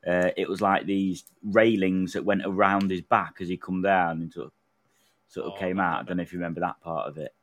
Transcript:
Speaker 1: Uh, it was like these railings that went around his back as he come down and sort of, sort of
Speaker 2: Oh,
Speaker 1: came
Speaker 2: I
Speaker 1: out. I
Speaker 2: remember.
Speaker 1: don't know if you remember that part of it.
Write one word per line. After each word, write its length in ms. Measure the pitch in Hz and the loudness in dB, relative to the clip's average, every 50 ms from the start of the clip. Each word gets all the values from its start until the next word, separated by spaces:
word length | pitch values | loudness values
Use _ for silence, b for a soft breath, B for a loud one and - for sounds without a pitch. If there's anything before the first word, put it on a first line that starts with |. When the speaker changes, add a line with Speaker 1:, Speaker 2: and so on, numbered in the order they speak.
| - 80 | -2 0
Speaker 1:
Uh, 220 | 87 90 90 90 - - | 2 2 2 2 2 0
it 100 | 98 82 | -2 -4
was 140 | 95 95 | -2 0
like 240 | 104 98 98 92 - | 2 2 2 2 0
these 380 | - 98 98 98 95 90 - - - _ _ - | 0 -2 0 0 -2 -2 -6 -10 -20 _ _ -10
railings 680 | 104 95 110 110 113 113 101 95 92 92 92 95 87 - | 2 4 6 6 6 6 4 2 2 2 0 -2 -2 -4
that 100 | 85 71 | -4 0
went 200 | 95 101 101 - | 0 0 0 0
around 440 | 98 98 92 101 95 98 101 98 95 | -2 2 4 4 4 4 4 2 0
his 120 | 92 90 | -2 -4
back 340 | 82 _ - 110 92 - - - | -2 _ 2 2 2 0 -8 -10
as 80 | 95 87 | -8 -6
he 80 | 90 87 | -6 -8
come 240 | - - 92 92 | -6 -6 -4 -2
down 400 | 92 98 98 92 90 85 82 80 | 2 4 4 4 4 2 0 -4
and 100 | 82 80 | -6 -8
sort 140 | 78 85 - 78 | -10 -12 -14 -14
of, 40 | _ _ _ _ _ _ _ _ _ _ _ _ _ _ _ _ | _ _ _ _ _ _ _ _ _ _ _ _ _ _ _ _
sort 200 | - - - - | -10 -8 -8 -8
of 60 | 98 | -6
Speaker 2:
Oh, 40 | 98 | -6
Speaker 1:
came 200 | 98 90 92 98 | -4 -4 -2 0
Speaker 2:
I 40 | 92 | 0
Speaker 1:
out. 40 | 87 | 0
I 40 | |
Speaker 2:
remember. 160 | 80 - - - | 0 -2 -4 -4
Speaker 1:
don't 80 | 92 90 | -4 -4
know 60 | 87 | -4
if 100 | - - | -6 -6
you 60 | 87 | -8
remember 200 | 87 85 82 82 | -6 -6 -4 -4
that 180 | 87 87 - _ | -4 -6 -6 _
part 260 | _ 85 82 78 57 - | _ -8 -6 -6 -6 -6
of 100 | 71 78 | -8 -10
it. 160 | 78 - _ _ | -12 -12 _ _